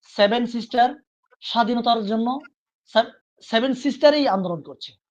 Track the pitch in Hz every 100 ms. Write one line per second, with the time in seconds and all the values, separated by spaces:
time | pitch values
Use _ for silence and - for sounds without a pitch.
0 | _ - 202 240 233 233 220 247 247 285
1 | _ _ _ _ - 226 220 240 240 226
2 | 202 220 233 277 311 _ _ _ _ 220
3 | 233 - _ _ - 226 262 254 294 -
4 | 294 294 269 196 180 170 143 135 - 120
5 | _